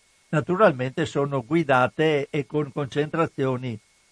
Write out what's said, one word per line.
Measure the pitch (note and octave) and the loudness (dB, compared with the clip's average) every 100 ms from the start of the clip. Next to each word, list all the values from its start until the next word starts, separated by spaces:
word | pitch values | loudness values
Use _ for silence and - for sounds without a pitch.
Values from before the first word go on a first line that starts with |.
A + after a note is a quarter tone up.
| _ _ - | _ _ -4
Naturalmente | D#3+ C3 F3+ G#3+ C3 B2+ C3 D#3 | -2 0 4 4 4 -4 -2 -4
sono | D3 C#3+ C#3 | -2 -2 -2
guidate | A2+ E3 D3 C3 B2+ - D#3 D3 C#3 | 0 0 2 4 2 2 0 0 -2
e | D3+ C#3 | -6 -4
con | D3+ C#3+ | -4 -4
concentrazioni | D3+ C#3 D3 D3+ D#3+ D#3+ - C3 B2+ B2+ A2+ _ _ _ | -6 -6 -4 -2 -2 -2 -2 -2 -2 -6 -10 _ _ _